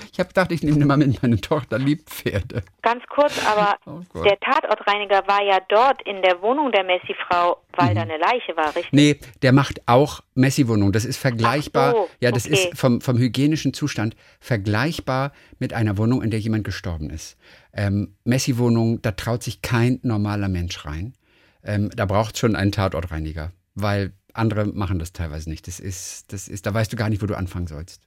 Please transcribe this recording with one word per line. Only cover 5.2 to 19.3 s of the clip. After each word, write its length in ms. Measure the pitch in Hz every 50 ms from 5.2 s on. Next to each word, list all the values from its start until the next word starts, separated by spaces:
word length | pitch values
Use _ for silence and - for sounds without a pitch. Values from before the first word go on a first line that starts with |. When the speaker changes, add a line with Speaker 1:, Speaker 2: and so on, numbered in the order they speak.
| 190
Speaker 2:
war 160 | 196 202 202
ja 160 | 202 202 190 185 190 -
dort 320 | 196 214 247 277 262 - -
in 160 | - 202 190
der 180 | 185 185 180 175
Wohnung 320 | 185 220 254 302 302 262
der 120 | 220 196 190
Messi-Frau, 760 | 185 180 180 - - 196 - - - 180 175 175 175 - - _ _ -
weil 140 | - 175 -
Speaker 1:
Mhm. 40 | 196
Speaker 2:
da 60 | 180
eine 140 | 165 160 160
Leiche 400 | 156 170 196 240 247 - - 165
war, 180 | 165 156 151 143
richtig? 180 | 170 175 -
Speaker 1:
Nee, 260 | - 139 147 147 143 - - - - -
der 100 | - 127
macht 340 | 127 143 139 - - - -
auch 360 | - 120 127 147 139 - - - _ _
Messi-Wohnung. 580 | 131 131 135 131 - 135 113 113 104 101 98
Das 120 | 95 110 113
ist 140 | 120 127 -
vergleichbar, 720 | - 135 117 110 113 117 127 151 143 - - 127 135 139
Speaker 2:
Ach 20 |
so, 160 | 240 220 190 - - _
Speaker 1:
ja, 120 | 123 123
das 140 | 117 120 113
Speaker 2:
okay. 80 | - - 196 185 175
Speaker 1:
ist 80 | 175 -
vom, 220 | - 131 120 -
vom 160 | - - 123 117
hygienischen 560 | 123 123 104 131 139 147 156 147 - 139 -
Zustand 420 | - 151 139 - - 104 113 - - _ _ _ _
vergleichbar 920 | - - 123 107 95 104 101 107 127 160 156 - - - 131 131 139 139 - - - _ - -
mit 140 | 131 127 -
einer 220 | 117 110 104 98 98
Wohnung, 240 | 110 113 127 127
in 80 | - 113
der 100 | 104 110
jemand 240 | 104 113 110 110 98
gestorben 460 | 98 95 - - 92 82 78 76 69
ist. 260 | 71 80 - - - _ _ - - - _ _
Ähm, 420 | - - 101 101 98 101 101 - - _ _
Messi-Wohnung, 800 | 120 123 135 - - 127 117 123 120 117 117 113 113 117 107
da 100 | - 113
traut 300 | 101 - - 117